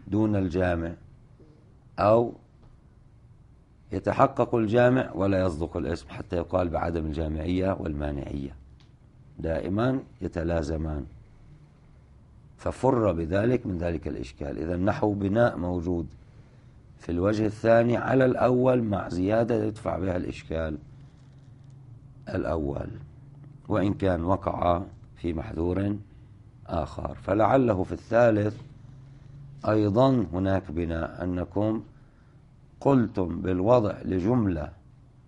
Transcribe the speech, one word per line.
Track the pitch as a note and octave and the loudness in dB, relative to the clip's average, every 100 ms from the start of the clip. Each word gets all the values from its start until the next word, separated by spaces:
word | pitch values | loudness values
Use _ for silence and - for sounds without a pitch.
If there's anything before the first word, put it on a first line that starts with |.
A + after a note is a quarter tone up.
| - | -2
دون | G2+ A2 G2+ | 0 2 2
الجامع، | F#2+ F2+ F2+ E2+ E2 E2 - - - - - - - - - - | 0 0 0 0 -4 -10 -18 -20 -20 -20 -20 -20 -20 -20 -12 2
أو | G2+ A#2 A#2+ - - - - - - - - - - - - - - - - | 4 6 4 -4 -20 -20 -20 -20 -20 -20 -20 -20 -20 -20 -20 -20 -20 -20 -8
يتحقق | F#2 G2+ F#2+ C3+ - A#2 | -4 0 2 2 2 0
الجامع | A#2+ G#2+ A#2 B2 B2+ - | 2 2 4 4 4 0
ولا | - G2 F#2+ F#2+ | -2 0 2 0
يصدق | D2+ E2 F2 | -2 -4 -4
الاسم | C2+ E2+ - | -4 -6 -8
حتى | - - F2 | -14 -6 -4
يقال | D#2 F#2 F2+ | -2 0 0
بعدم | D#2 E2+ E2+ D#2 | -2 -2 -2 -4
الجامعية | D2+ D#2 D#2 D#2+ F2+ F#2 F#2+ | -4 -4 -4 -2 0 0 -2
والمانعية، | F2 D2 D2 C#2+ - D2 C2+ C2 - - - - - - - - | -4 -4 -4 -6 -8 -8 -10 -12 -20 -20 -20 -20 -20 -20 -20 -8
دائما | D#2+ D#2+ E2+ G2+ B2 C3 - - | -4 -4 -2 0 0 -2 -6 -10
يتلازمان، | E2+ E2+ E2 E2+ D2 D#2+ D#2 D2+ - - - - - - - - - - - - - - - - | -6 -4 -2 -2 -2 -4 -4 -6 -8 -16 -20 -20 -20 -20 -20 -20 -20 -20 -20 -20 -20 -20 -20 -8
ففر | - - C3 B2 G#2 | -8 0 2 4 2
بذلك | E2 D#2+ F#2+ A#2 B2+ - | 2 0 0 2 0 -2
من | F2 | -4
ذلك | F2 E2 D#2 | -2 -4 -6
الإشكال. | A#1 C2 - C#2+ C2 | -8 -10 -10 -8 -6
إذا | D#2+ F2 | -4 0
نحو | G2 - G#2+ | 0 2 0
بناء | G2+ G2 G#2+ A#2+ - | 0 0 2 2 2
موجود | F2 F2+ E2+ E2+ D#2+ - - - - - - - - - | -4 -2 -2 -4 -4 -12 -20 -20 -20 -20 -20 -20 -20 -14
في | - | -6
الوجه | F2 G2 G#2+ A2 | 0 0 2 -2
الثاني | G#2+ A2+ A#2 A#2+ A2+ | 0 4 6 6 0
على | A2+ C3 | 2 2
الأول | B2+ B2 A#2+ B2 B2+ B2+ | 4 4 2 4 4 2
مع | A2+ F#2+ D2 | 0 -2 -2
زيادة | E2+ F#2 A2+ A2+ A#2 | -2 2 2 2 0
يدفع | G#2+ G#2+ F2+ E2+ | -2 -4 -4 -2
بها | F#2 F2+ | -2 -2
الإشكال | C#2+ - - D#2+ D#2+ D2+ - - - - - - - - - - - - - - - | -4 -8 -8 -4 -4 -6 -12 -20 -20 -20 -20 -20 -20 -20 -20 -20 -20 -20 -20 -20 -6
الأول، | F#2+ A#1 E2 C#2+ C#2 - - - - - - - - - | -4 -2 -2 -2 -4 -8 -12 -16 -20 -20 -20 -20 -16 -4
وإن | G#2 G2 | 0 0
كان | - G2 F2 | 2 0 2
وقع | E2+ F#2+ - - F2 F2 G2 - - - | 0 0 0 0 2 0 -2 -14 -20 -8
في | E2+ | -4
محذور | D#2 - D2+ F2 F2+ G2+ G#2 G#2 - - - - - - | -4 -6 -2 -2 0 -2 -4 -8 -20 -20 -20 -20 -20 -6
آخر، | E2+ D2+ - D2 | -4 -4 -6 -8
فلعله | C#2 - G2+ G#2+ C3+ A#2+ F#2+ | -6 -2 2 4 4 4 2
في | F2+ | -2
الثالث | F2 - A2+ A#2+ G#2+ G#2 G#2+ - - - - - - - - - - - | -6 0 4 4 4 0 -4 -12 -20 -20 -20 -20 -20 -20 -20 -18 -6 0
أيضا | G#2+ G#2 G2+ C3+ B2+ F2+ | 2 4 4 4 4 0
هناك | F2 F#2+ F#2+ F2+ | 0 0 0 -2
بناء | D#2 D#2+ E2 D#2+ - | -4 -2 -2 -4 -6
أنكم | F2+ F2 E2+ G2 G#2+ A2 A2 - - - - - - - - - | -4 -4 -4 -2 0 -2 -6 -18 -20 -20 -20 -20 -20 -20 -20 -2
قلتم | C#3 C3+ G#2 G#2 F2 E2+ | 4 4 4 0 -2 -2
بالوضع | F2+ F#2 G2 B2 G#2 - | -2 0 4 4 4 -2
لجملة | - F#2 F#2+ B2 G2+ D#2+ D2 - - - - - | -2 0 2 2 2 -2 -6 -12 -20 -20 -20 -20